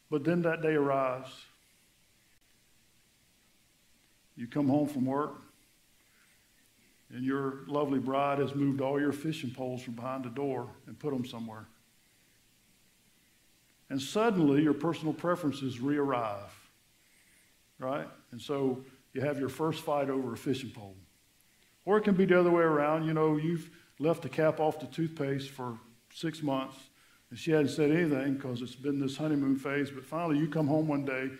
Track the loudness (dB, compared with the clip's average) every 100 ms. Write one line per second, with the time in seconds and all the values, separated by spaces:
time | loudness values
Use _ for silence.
0 | -4 -2 2 2 2 0 2 2 4 2
1 | 0 -2 -8 -18 -20 _ _ _ _ _
2 | _ _ _ _ _ _ _ _ _ _
3 | _ _ _ _ _ _ _ _ _ _
4 | _ _ _ -14 -6 0 2 4 2 0
5 | 0 0 -2 -6 -20 -20 _ _ _ _
6 | _ _ _ _ _ _ _ _ _ _
7 | -16 -6 -2 0 -2 -4 -4 0 2 0
8 | 0 0 2 2 0 0 0 2 0 0
9 | 0 0 -4 -6 -6 -6 -6 -8 -8 -10
10 | -8 -8 -8 -4 -4 -4 -6 -12 -20 -10
11 | -4 -4 -4 -8 -10 -12 -18 _ _ _
12 | _ _ _ _ _ _ _ _ _ _
13 | _ _ _ _ _ _ _ _ -8 -6
14 | -2 2 2 4 4 6 4 4 0 -2
15 | -2 -2 0 0 0 -2 -4 -4 -2 0
16 | 2 0 -2 -6 -10 -20 -20 _ _ _
17 | _ _ _ _ _ _ _ -10 -6 -6
18 | -8 -14 _ -12 -6 -2 0 -2 -6 -20
19 | _ -6 -4 -2 -4 -2 -2 -2 -2 0
20 | 0 -2 -4 -4 -4 -4 -6 -12 -16 -18
21 | -20 _ _ _ _ _ _ _ 2 2
22 | 4 4 6 6 6 6 6 4 2 2
23 | 0 2 2 2 0 -2 -6 -18 -20 -4
24 | 0 0 -2 2 2 2 0 -2 -6 -4
25 | -4 -2 -2 -2 -4 -8 -8 -10 -14 -20
26 | _ -8 -8 -4 -2 -2 -2 -10 -20 _
27 | _ _ _ -8 2 4 4 2 4 4
28 | 4 2 0 -2 -4 -6 -8 -6 -4 -2
29 | -2 -2 0 2 2 2 0 0 -2 -6
30 | -8 -4 0 2 2 0 2 2 2 0
31 | -2 -2 -4 -8